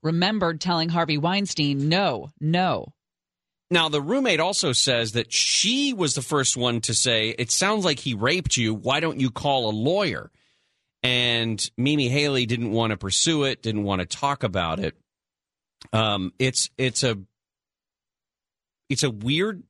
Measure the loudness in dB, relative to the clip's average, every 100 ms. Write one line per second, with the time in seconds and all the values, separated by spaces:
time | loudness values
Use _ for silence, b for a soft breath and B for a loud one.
0 | -2 0 2 2 0 -2 -2 0 0 0
1 | 0 2 2 0 0 0 0 2 2 2
2 | 2 -2 -8 -6 0 2 2 0 -6 -16
3 | _ _ _ _ _ _ 0 2 2 0
4 | 0 0 2 2 2 0 0 2 4 2
5 | 2 -2 -2 0 0 2 2 2 0 0
6 | -2 -2 -2 0 0 2 0 0 0 0
7 | 2 2 0 -2 -2 0 2 2 0 -2
8 | -2 -2 0 0 0 0 0 0 0 0
9 | 0 0 -2 -2 0 0 0 0 0 2
10 | 0 -4 -10 _ _ _ _ _ _ _
11 | 0 2 2 0 -2 -4 -6 -2 0 2
12 | 2 0 0 0 0 -2 0 0 0 -2
13 | -4 -2 0 2 0 -2 -4 -2 0 -2
14 | -2 -4 -4 -2 -2 -2 -2 -2 -6 -8
15 | _ _ _ _ _ _ _ -20 -4 -2
16 | 0 -2 -4 -2 -2 -2 -4 -2 -4 0
17 | -2 -2 -8 _ _ _ _ _ _ _
18 | _ _ _ _ _ _ _ _ -6 -2
19 | -2 -2 -2 0 0 -4 -12